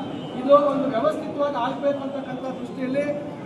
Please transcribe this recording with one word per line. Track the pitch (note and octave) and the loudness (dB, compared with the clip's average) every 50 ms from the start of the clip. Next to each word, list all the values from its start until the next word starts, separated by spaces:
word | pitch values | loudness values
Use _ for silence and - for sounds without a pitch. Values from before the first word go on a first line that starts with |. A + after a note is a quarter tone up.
| - - - - - - - A#3+ B3+ | -4 -6 -8 -8 -8 -8 -6 0 4
ಇದು | C4+ C#4+ | 8 8
ಒಂದು | C#4+ C#4+ C#4+ C4+ C4 C4 B3+ | 8 8 6 2 2 0 0
ವ್ಯವಸ್ಥಿತವಾಗಿ | - - C#4 D#4 D4+ - C#4+ D4 D4 C#4+ C#4+ C#4+ C#4 | 0 2 2 2 0 0 -4 -6 -2 -2 -2 0 0
ಆಗ್ಬೇಕು | B3 A#3 C4 C4+ - C#4+ C#4+ C#4 C#4 C4+ | 0 -2 -2 -2 0 0 0 0 0 -2
ಅಂತಕ್ಕಂಥ | C4+ C#4 C4+ C4 C4 B3+ B3+ | -6 -6 -6 -8 -8 -8 -8
ದೃಷ್ಟಿಯಲ್ಲಿ | C4 C4 A#3 A#3+ A#3+ B3 - B3 B3+ B3+ C4 C#4+ C#4+ D4 C#4+ - - - - - - | -6 -6 -8 -8 -8 -8 -6 -4 -4 -2 0 0 0 0 -2 -4 -6 -8 -10 -10 -8